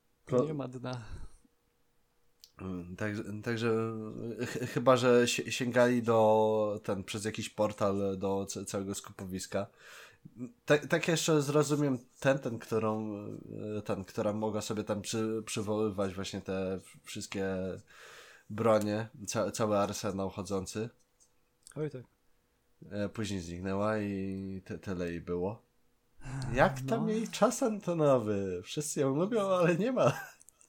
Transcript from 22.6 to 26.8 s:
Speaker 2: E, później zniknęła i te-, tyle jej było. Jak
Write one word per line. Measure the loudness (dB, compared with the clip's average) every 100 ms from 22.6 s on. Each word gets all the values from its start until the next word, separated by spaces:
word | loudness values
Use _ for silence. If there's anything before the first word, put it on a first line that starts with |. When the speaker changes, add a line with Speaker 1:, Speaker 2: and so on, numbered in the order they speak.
| _ _ -10
Speaker 2:
E, | -4 -4
później | -2 -2 -2
zniknęła | -4 -6 -2 0 0 0
i | -2 -2 -4 -6 -8 -10
te-, | -10 -10
tyle | -6 -4 -4
jej | -4
było. | -4 -2 -2 -4 _ _ _ _ _ -16 -10 -8 -2
Jak | 4 4 2